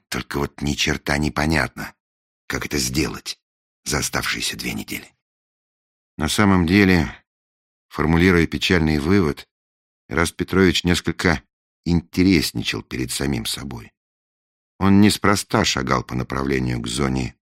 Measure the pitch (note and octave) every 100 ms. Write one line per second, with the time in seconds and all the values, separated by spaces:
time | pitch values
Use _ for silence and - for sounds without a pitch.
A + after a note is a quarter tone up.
0 | - B1 - C#2+ C#2 - C#2+ C#2 - C#2+
1 | - C#2+ D2 C#2+ D2+ D#2+ B1 - - -
2 | _ _ _ _ - C2+ - C#2+ B1 C2+
3 | D2 - - - _ _ _ _ - D2+
4 | - C2+ - A1 - - - G#1+ - -
5 | - _ _ _ _ _ _ _ _ _
6 | _ - D2+ - G2+ F#2+ E2 G2+ F#2+ F2+
7 | C#2 - _ _ _ _ _ _ _ -
8 | D#2 E2 F#2 F2 D#2+ D2 - F2+ D#2 D#2
9 | C#2+ G2+ D#2+ C#2 - _ _ _ _ _
10 | - D2+ E2+ - F2 F#2 F#2+ E2 F2 E2+
11 | - - F#2 D2 - _ _ _ - E2+
12 | - - F#2 F2 C2 - - - - B1
13 | B1+ - C#2 C#2 - - C2+ A#1 D#2 _
14 | _ _ _ _ _ _ _ - F#2+ G2
15 | G#2 - G2 G#2 - A#2 F#2 - B1+ B1+
16 | A#1 B1 B1 C2+ C2+ C2+ B1+ B1 A#1 A#1+
17 | C#2 C2 B1 -